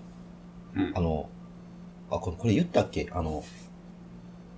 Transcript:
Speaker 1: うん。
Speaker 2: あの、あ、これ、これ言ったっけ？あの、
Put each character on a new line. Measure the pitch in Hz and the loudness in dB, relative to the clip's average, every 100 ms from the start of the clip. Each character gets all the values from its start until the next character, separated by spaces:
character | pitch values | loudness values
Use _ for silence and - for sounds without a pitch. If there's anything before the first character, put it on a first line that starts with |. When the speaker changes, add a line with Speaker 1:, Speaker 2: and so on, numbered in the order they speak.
| - - - - - - - 95 | -16 -16 -16 -16 -16 -16 -4 2
Speaker 1:
う | |
ん。 | 90 - | 2 4
Speaker 2:
あ | |
の、 | 82 76 - - - - - - - - - | 4 4 0 -8 -14 -14 -14 -14 -14 -14 -2
あ、 | - | 0
こ | - | 0
れ、 | - | 2
こ | 117 | 6
れ | |
言 | 104 | 8
っ | 175 | 8
た | - | 6
っ | - | 4
け？ | - - | 2 0
あ | 90 | 0
の、 | 80 76 - - - - - - - - - - - | 0 -2 -4 -12 -16 -16 -16 -16 -16 -14 -16 -16 -16